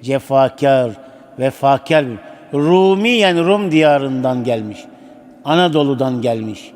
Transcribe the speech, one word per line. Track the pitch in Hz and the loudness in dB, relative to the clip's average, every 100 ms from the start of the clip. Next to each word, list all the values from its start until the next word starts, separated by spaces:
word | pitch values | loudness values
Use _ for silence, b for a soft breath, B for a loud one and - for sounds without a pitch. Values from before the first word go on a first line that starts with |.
cefakar, | 117 135 - 135 131 - 143 135 123 101 B B B - | -2 -4 0 2 2 0 0 2 0 -6 B B B -6
vefakar | 131 - 139 139 - 160 135 | -6 -2 0 0 2 0 0
bir | 107 B B B | -10 B B B
Rumi, | 139 151 180 190 190 226 | -2 2 4 4 2 0
yani | 247 196 175 | 2 2 2
Rum | 165 202 196 | 0 0 0
diyarından | 156 156 143 139 131 127 127 | 2 4 2 -2 -4 -4 -4
gelmiş. | 120 117 107 101 - B B B B - | -4 -4 -6 -14 -20 B B B B -16
Anadolu'dan | 139 165 180 156 139 131 131 127 | -2 0 2 0 0 -2 -2 -2
gelmiş. | 120 113 110 101 - | -4 -4 -6 -12 -18